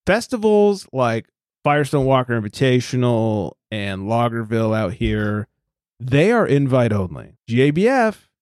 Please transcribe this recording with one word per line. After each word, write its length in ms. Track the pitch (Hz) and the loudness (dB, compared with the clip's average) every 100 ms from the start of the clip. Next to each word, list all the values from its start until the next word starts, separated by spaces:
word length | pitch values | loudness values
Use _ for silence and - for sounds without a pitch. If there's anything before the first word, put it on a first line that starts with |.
| - | -2
Festivals 840 | 208 - 240 214 208 208 196 - | -2 -2 -2 2 4 4 0 -6
like 360 | 131 120 113 - _ _ _ | -2 -2 -2 -6 _ _ _
Firestone 420 | 147 147 143 147 131 | 0 0 0 0 2
Walker 340 | 131 123 117 104 - 135 127 | 0 0 -2 -4 -2 2 2
Invitational 720 | - 127 123 117 113 107 85 - _ | 0 -2 0 0 0 -2 -4 -10 _
and 300 | 107 101 95 | -8 -6 -6
Lagerville 720 | 98 117 120 117 110 113 113 110 | -4 -2 0 -2 -4 -2 0 0
out 180 | 101 | -2
here, 540 | - 113 107 104 104 107 _ _ _ _ _ | -2 -2 -2 -2 -4 -8 _ _ _ _ _
they 320 | 127 139 190 | -2 2 2
are 140 | 240 - | 2 2
invite 460 | 143 139 131 117 | 0 2 2 2
only. 460 | 104 90 71 53 - - | 0 -2 -8 -16 -20 -4
G 140 | 120 | 2
A 100 | 143 | 2
B 160 | 156 220 | 2 2
F, 420 | 269 220 - _ _ | 2 0 -2 _ _